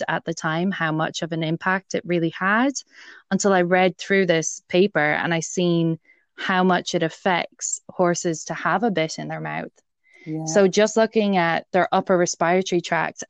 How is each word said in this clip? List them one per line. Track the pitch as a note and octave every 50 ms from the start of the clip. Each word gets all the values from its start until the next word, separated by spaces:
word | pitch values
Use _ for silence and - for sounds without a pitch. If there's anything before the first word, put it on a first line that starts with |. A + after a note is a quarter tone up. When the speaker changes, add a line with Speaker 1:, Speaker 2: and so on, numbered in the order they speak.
| - -
Speaker 1:
at | E3 - -
the | E3 E3
time | - - D#3+ D#3 E3 F3+ G3
how | F#3 - E3 D#3
much | D#3 D#3 D#3+ - - -
of | F3 E3
an | E3 E3
impact | E3 D#3 E3 - - F#3 F#3 G3 - - -
it | - -
really | E3+ F3+ E3+ E3 E3
had | - - F#3 F#3+ G#3 A#3 B3+ C#4+ C4 - - _ _ - - - - - _ _
until | G3 F#3+ - G3+
I | G3 F3+
read | F3+ F3 F#3 F3+ F#3 F#3 F#3 -
through | - - G3 G3 F#3+
this | F3 E3 D#3+ D#3 - - - - -
paper | - F3+ G3 G#3+ - D#3
and | D3 D3+ D3+ - A2 E3 E3+
I | E3
seen | - - - F#3 F3+ F3 E3+ E3+ E3 E3 E3 - _ _ _ _ _ _ _
how | - - - F#3+ F3+
much | F#3 F#3 F3+ - - - -
it | E3+
affects | E3 D#3 - - - G3 F3+ E3 - - _ - - - - - - -
horses | - - F3+ F3 F3 - - F3 D#3+ - -
to | - D#3+
have | - - E3 E3+ F#3+ A#3+
a | A#3
bit | F3+ D#3+ D#3+ D#3+ - -
in | D#3 D3+
their | D#3+ D#3
mouth. | D#3 D3+ D3+ D#3+ - - - _ _ _ _ _ _ _ _ _ -
Speaker 2:
Yeah. | D#3+ D#3 D#3 D#3+
Speaker 1:
So | D#3 D#3 G#3 G3 F#3
just | - G3+ G#3+ G#3+ -
looking | A3+ A3 A3 - A3+ G#3 G3+ G3
at | F3+ E3+ E3 D#3+ - - _
their | - F#3 E3+ -
upper | - F#3+ F#3+ - F#3+ F3
respiratory | F3 E3 - - F3 E3 F3+ F#3+ F#3+ - F#3 F3
tract, | E3+ - F3 D#3+ D#3+ D3+ - - -